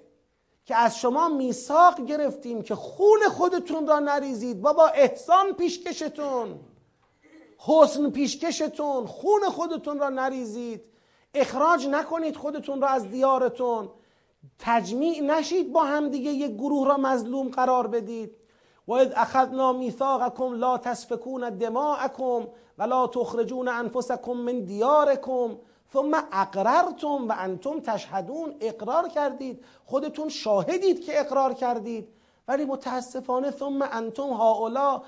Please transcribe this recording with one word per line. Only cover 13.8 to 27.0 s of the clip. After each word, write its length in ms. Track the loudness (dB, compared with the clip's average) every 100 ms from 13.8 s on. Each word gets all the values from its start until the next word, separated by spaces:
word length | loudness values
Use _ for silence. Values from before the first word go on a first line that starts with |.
| -6 -14 _ _ _ _ -20 _
تجمیع 600 | 0 0 0 -2 0 0
نشید 500 | 0 0 0 0 2
با 100 | 2
هم 260 | 2 0 0
دیگه 220 | -2 -2
یک 200 | -2 -4
گروه 360 | -4 -2 2 2
را 100 | 2
مظلوم 520 | 2 0 -2 -4 -4
قرار 380 | 0 2 2 0
بدید. 480 | -4 -6 -10 -12 -16 _ _ _ _ -4
«و 60 |
اذ 180 | 2 2 4
اخذنا 580 | 2 2 2 2 0
میثاقکم 800 | 0 -4 -2 0 0 0 -2 -4
لا 240 | -2 0 0
تسفکون 720 | -2 -6 -6 -8 -6 -6 -6
دماءکم 1000 | -4 -4 -2 -2 -2 -4 -4 -2 -2 -4 -14 _ -6
و 60 |
لا 240 | -2 0 0
تخرجون 600 | 0 -2 -2 -2 -2 -4
انفسکم 640 | -4 -4 -4 -4 -6 -4
من 280 | -6 -4 -4
دیارکم 960 | -6 -2 4 6 6 2 0 -2 -2 -6 -16 _ _
ثم 180 | -2 2 0 0
اقررتم 960 | -2 -2 2 4 4 2 -2